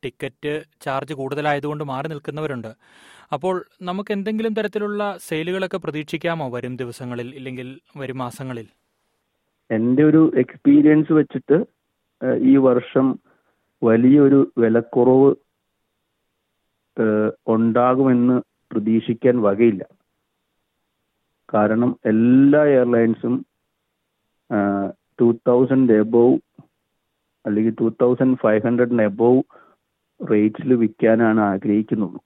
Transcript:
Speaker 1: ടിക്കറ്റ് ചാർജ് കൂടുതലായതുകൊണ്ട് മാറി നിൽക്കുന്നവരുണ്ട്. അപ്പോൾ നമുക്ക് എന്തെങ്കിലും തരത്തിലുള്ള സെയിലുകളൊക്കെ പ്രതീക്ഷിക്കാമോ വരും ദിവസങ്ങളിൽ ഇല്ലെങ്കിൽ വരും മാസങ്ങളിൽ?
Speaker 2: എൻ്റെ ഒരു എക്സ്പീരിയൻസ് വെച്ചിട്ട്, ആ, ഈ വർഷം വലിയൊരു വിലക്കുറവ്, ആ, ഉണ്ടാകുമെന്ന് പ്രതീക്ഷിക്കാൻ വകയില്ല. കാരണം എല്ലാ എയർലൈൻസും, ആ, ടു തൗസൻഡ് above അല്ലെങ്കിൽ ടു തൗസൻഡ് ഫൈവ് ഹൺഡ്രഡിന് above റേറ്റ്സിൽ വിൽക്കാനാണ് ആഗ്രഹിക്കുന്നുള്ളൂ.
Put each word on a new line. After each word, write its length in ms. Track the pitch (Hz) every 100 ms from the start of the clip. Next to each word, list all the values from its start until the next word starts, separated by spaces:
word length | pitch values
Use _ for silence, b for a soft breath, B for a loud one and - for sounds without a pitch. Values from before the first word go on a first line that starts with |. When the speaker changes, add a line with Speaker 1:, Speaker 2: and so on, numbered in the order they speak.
Speaker 1:
ടിക്കറ്റ് 600 | 135 _ 135 _ 147 151 - _
ചാർജ് 320 | - 135 135
കൂടുതലായതുകൊണ്ട് 680 | 143 135 143 151 147 147 147
മാറി 240 | 147 131 156
നിൽക്കുന്നവരുണ്ട്. 600 | 151 151 147 156 127 110 113 b b b b b
അപ്പോൾ 300 | 143 185 185 - _
നമുക്ക് 320 | 180 185 202
എന്തെങ്കിലും 400 | 202 196 220 226
തരത്തിലുള്ള 640 | 214 208 208 208 208 208 180 -
സെയിലുകളൊക്കെ 500 | 156 160 185 185 190
പ്രതീക്ഷിക്കാമോ 720 | 170 151 151 170 170 165 139
വരും 280 | 123 123 127
ദിവസങ്ങളിൽ 580 | 123 117 123 120 120 143
ഇല്ലെങ്കിൽ 440 | 131 127 127 135 _ 147
വരും 200 | 131 131
മാസങ്ങളിൽ? 480 | 123 - 131 120 107 _ _ _ _ _ _ _ _ _ _
Speaker 2:
എൻ്റെ 320 | 110 117 127
ഒരു 280 | 151 156 160 135
എക്സ്പീരിയൻസ് 760 | 127 - - 147 147 151 147
വെച്ചിട്ട്, 520 | 156 143 156 - 151 240 _ _ _ _ _ 127
ആ, 80 |
ഈ 220 | 120 127 135
വർഷം 640 | 131 123 120 135 135 - _ _ _ _ _ _
വലിയൊരു 680 | 117 113 127 147 139 139 135 -
വിലക്കുറവ്, 800 | 117 113 113 - 120 131 139 - _ _ _ _ _ _ _ _ _ _ _ _ _ _ _ -
ആ, 300 | 110 107 107 - -
ഉണ്ടാകുമെന്ന് 920 | 113 117 113 123 127 135 123 123 123 - _ _
പ്രതീക്ഷിക്കാൻ 680 | 110 104 113 - 113 131 123
വകയില്ല. 440 | 104 101 117 98 - _ _ _ _ _ _ _ _ _ _ _ _ _ _ _ _
കാരണം 460 | 107 104 110 123 123 -
എല്ലാ 600 | 110 120 127 139 143 147
എയർലൈൻസും, 800 | 135 123 120 113 110 120 123 - _ _ _ _ _ _ _ _ _ _
ആ, 360 | 110 101 101 98 - _ -
ടു 180 | 120 117 -
തൗസൻഡ് 540 | 123 127 131 127 107
above 380 | 107 117 120 131 _ _ _ _ _ _ _ _ _ _ -
അല്ലെങ്കിൽ 300 | 104 110 113
ടു 120 | 113 117
തൗസൻഡ് 360 | 123 123 131 127
ഫൈവ് 240 | 110 107
ഹൺഡ്രഡിന് 400 | 113 120 123 120
above 400 | 107 101 117 131 - b b b _ _ _ _ 226
റേറ്റ്സിൽ 420 | 107 107 107 131
വിൽക്കാനാണ് 680 | 127 110 - 113 113 117 110
ആഗ്രഹിക്കുന്നുള്ളൂ. 800 | 104 95 104 104 107 110 95 -